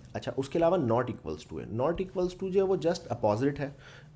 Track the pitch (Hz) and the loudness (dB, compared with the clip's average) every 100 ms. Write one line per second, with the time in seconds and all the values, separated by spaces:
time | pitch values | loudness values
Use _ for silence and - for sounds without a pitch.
0 | - 107 - - 135 165 165 185 120 117 | -12 -8 -6 -4 -2 2 4 4 4 2
1 | 117 98 78 76 - 78 60 110 147 175 | 2 -4 -6 -8 -8 -10 -6 -2 0 0
2 | 185 190 180 180 190 190 190 185 160 175 | -4 -2 -2 -2 0 2 2 2 2 0
3 | - 117 107 107 139 143 139 - - - | -4 0 2 4 2 0 -6 -8 -20 -20
4 | - | -20